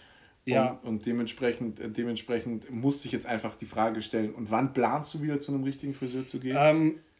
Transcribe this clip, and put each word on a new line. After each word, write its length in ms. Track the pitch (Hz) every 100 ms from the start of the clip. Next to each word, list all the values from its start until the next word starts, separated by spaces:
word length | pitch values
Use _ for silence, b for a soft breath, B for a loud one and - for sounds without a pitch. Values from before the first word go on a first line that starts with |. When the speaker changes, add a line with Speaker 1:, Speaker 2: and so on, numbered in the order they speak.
| b b b b 127
Speaker 1:
Ja. 340 | 131 127 -
Speaker 2:
Und, 40 | 117
und 160 | 107 120
dementsprechend, 720 | 120 113 - 123 117 117 -
äh, 100 | 107
dementsprechend 840 | 107 120 113 - 117 123 113 -
muss 300 | 117 139 139
sich 100 | -
jetzt 140 | 117 -
einfach 300 | 110 110 -
die 100 | 107
Frage 360 | 110 113 110
stellen, 320 | 104 113 107
und 180 | - 104
wann 220 | 113 135
planst 400 | 131 113 143 147
du 80 | 160
wieder 180 | 151 143
zu 120 | 143
einem 100 | 139
richtigen 300 | 135 139 143
Friseur 320 | 135 127 127 131
zu 120 | 131
gehen? 160 | 127 143
Speaker 1:
Ähm, 400 | 151 160 156 156 -